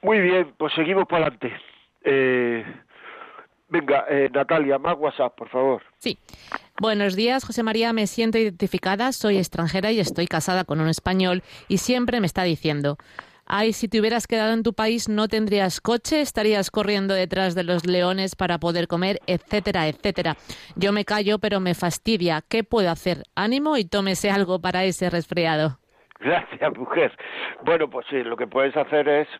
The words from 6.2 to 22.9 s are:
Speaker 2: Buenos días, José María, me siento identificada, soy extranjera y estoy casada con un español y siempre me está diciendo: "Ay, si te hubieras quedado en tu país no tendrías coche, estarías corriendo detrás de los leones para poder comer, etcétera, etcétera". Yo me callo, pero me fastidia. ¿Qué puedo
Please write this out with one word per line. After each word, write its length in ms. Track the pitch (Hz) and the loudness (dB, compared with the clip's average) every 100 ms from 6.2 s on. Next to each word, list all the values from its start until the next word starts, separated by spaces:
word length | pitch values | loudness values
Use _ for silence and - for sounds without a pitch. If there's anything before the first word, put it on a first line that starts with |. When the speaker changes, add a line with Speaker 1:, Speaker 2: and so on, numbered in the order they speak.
| - - - - - - | -12 -20 -14 -14 -12 -4
Speaker 2:
Buenos 340 | 220 208 202 | -2 2 0
días, 300 | 185 233 262 | 2 0 0
José 180 | - - | -2 -4
María, 300 | 226 220 233 | -2 0 0
me 160 | 226 208 | 0 -2
siento 300 | - 226 226 | 0 0 2
identificada, 760 | 220 170 196 185 190 196 254 | 0 0 -2 -2 -2 0 -2
soy 240 | 262 220 196 | 0 0 2
extranjera 560 | 175 - 170 190 202 | 0 -2 -2 0 0
y 80 | 226 | 0
estoy 260 | 180 - 175 | 0 -2 -2
casada 380 | 165 156 185 | -2 0 -2
con 160 | 180 147 | 0 0
un 80 | 160 | 0
español 540 | 160 - 190 185 180 - - - | 0 0 0 2 0 -4 -20 -4
y 100 | 190 | -2
siempre 400 | - 247 240 240 | 0 0 0 0
me 80 | 185 | 0
está 160 | - | 0
diciendo: 540 | 180 156 156 147 143 143 - - - _ _ | 0 0 -2 0 -2 -4 -10 -20 -20 _ _
"Ay, 260 | 196 220 | 0 0
si 140 | 208 220 | 0 0
te 140 | 220 | 2
hubieras 260 | 214 233 - | 2 0 0
quedado 260 | 233 220 | 0 2
en 120 | 226 | 2
tu 80 | 226 | 0
país 360 | - 220 233 220 | 0 0 0 -2
no 200 | 208 214 | 0 0
tendrías 520 | 220 214 202 190 - | 0 2 2 2 0
coche, 400 | - 233 - 311 | 0 -2 0 0
estarías 520 | 285 - 214 208 190 | 0 0 2 2 0
corriendo 420 | - 202 208 196 | -2 0 0 0
detrás 400 | 190 185 180 190 | 0 0 0 0
de 80 | 175 | 0
los 240 | 170 175 170 | 0 0 2
leones 480 | 180 180 190 190 | 2 2 0 -4
para 240 | - 185 170 | -2 -2 0
poder 300 | 170 170 165 | 0 -2 -2
comer, 320 | 170 185 196 - | 0 0 -2 -2
etcétera, 580 | 175 - 214 185 190 156 | -4 -2 -4 -2 0 -2
etcétera". 480 | 151 202 185 170 147 - - - | -2 -4 -2 -2 -4 -10 -20 -16
Yo 180 | - 196 | -2 0
me 120 | 208 | 0
callo, 340 | 202 208 202 208 | 0 -2 0 0
pero 220 | 214 196 | 0 0
me 140 | 185 | 0
fastidia. 680 | 170 175 - - 220 175 156 - | 0 -2 -2 -2 0 2 -2 -2
¿Qué 160 | 226 | -4
puedo 260 | 214 233 180 | 0 2 2